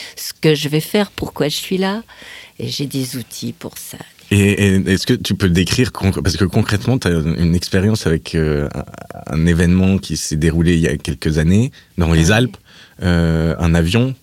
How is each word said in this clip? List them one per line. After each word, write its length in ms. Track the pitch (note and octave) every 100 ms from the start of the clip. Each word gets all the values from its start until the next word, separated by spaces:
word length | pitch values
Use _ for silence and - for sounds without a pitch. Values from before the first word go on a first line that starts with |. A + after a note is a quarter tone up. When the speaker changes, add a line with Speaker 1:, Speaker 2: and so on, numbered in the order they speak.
| - -
Speaker 1:
ce 160 | -
que 240 | - D#3 D3
je 120 | D3
vais 120 | D3+
faire, 320 | - G#3 G3+
pourquoi 340 | - - - D3+
je 80 | -
suis 220 | - F#3
là. 240 | F#3+ G#3+ - - - - - -
Et 80 | B2
j'ai 200 | B2 C#3+
des 300 | C#3 B2+ C3
outils 360 | A2 - A#2 -
pour 220 | - -
ça. 200 | - - - - -
Speaker 2:
Et, 60 | G2+
et 520 | G2+ G2+ G2+ F#2+ F#2
est-ce 140 | F#2+ -
que 60 |
tu 220 | B2 - F#2+
peux 100 | F#2+
le 60 |
décrire 400 | E2+ E2+ - B2
conc-, 280 | - G2 D#2+
parce 160 | E2+ D#2+
que 80 | F#2
concrètement, 520 | A2 G#2 G2+ - B2+
t'as 120 | F2+
une, 240 | E2+ D2+ D2
une 160 | E2+
expérience 540 | E2+ - G2 G2+ A2 E2+
avec, 260 | E2 -
euh, 340 | E2 D#2 D2 D2
un, 600 | - - - - - - D#2
un 60 | E2+
événement 520 | E2 F2 F#2 F#2+ F#2+
qui 180 | - D#2
s'est 180 | -
déroulé 400 | D2+ D#2+ D#2+ E2
il 60 | E2+
y 80 | D#2+
a 80 | C#2+
quelques 420 | - C#2 E2 D#2
années 320 | D#2+ G2 C3 - _ -
dans 140 | E2
les 180 | D#2+ D#2+
Speaker 1:
Ouais. 20 |
Speaker 2:
Alpes, 240 | G#2+ B2 - _ - - -
euh, 500 | F2+ E2+ E2 D#2+ E2 -
un 120 | E2+ E2
avion 400 | E2 A2+ C3 B2+